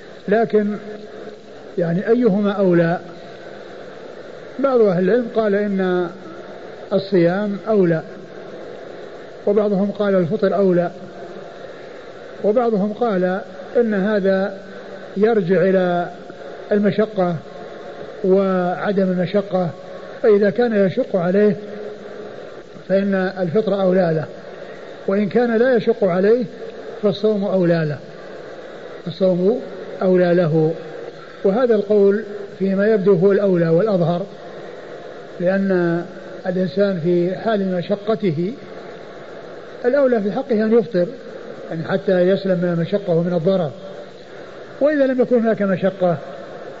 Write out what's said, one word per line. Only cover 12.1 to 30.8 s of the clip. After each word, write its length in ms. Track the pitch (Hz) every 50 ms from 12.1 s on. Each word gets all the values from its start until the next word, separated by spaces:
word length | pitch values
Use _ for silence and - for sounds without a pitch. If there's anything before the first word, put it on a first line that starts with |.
| - - - - - - -
وبعضهم 500 | 196 214 247 233 233 220 190 196 214 208
قال 460 | - 240 233 202 180 180 180 185 202 - - - - - - - 240
إن 160 | 233 220 208
هذا 640 | 196 185 214 214 202 185 196 190 190 196 208 - - - - - - - - - - - - - 190
يرجع 440 | 208 226 233 214 180 160 190 170
إلى 480 | 175 190 185 185 185 180 175 175 175 - - - - - - - - - - - - -
المشقة 640 | 208 208 208 202 - 208 214 214 - 190 180 175 170 147 - - - - - - - - - - - - - - - - -
وعدم 800 | 185 185 196 196 190 190 185 180 180 180 143 156 196 202 196 190
المشقة، 640 | 185 180 180 180 160 - 202 196 - - 185 180 160 - - - - - - - - - - -
فإذا 260 | 233 208 202 208 202
كان 360 | - 240 240 233 220 202 196
يشق 300 | 185 - 240 262 - -
عليه 400 | 185 170 180 185 202 208 208 185 - - - - - - - - - - - - - - - - - - - - - - - - - - -
فإن 260 | 185 196 202 202 190
الفطر 680 | 190 185 190 - 190 185 170 143 220 214 202 196 202
أولى 300 | 190 185 185 196 180 165 160
له، 100 | 156 139 - - - - - - - - - - - - - - - - -
وإن 220 | 196 208 208 180
كان 280 | - 226 247 240 226 220
لا 180 | 240 269 254
يشق 280 | 220 - 226 226 - 214
عليه 400 | 185 170 185 190 208 233 254 226 - - - - - - - - - - - -
فالصوم 400 | 208 175 - - 214 214 202 190
أولى 420 | 202 185 190 175 170 170 165 160
له، 120 | 151 143 123 - - - - - - - - - - - - - - - - - - - - - 175
الصوم 540 | 143 - 190 185 180 175 180 196 247 254 - - - - - - - -
أولى 320 | 202 185 185 180 180 175 170
له. 400 | 180 175 151 156 160 156 160 165 -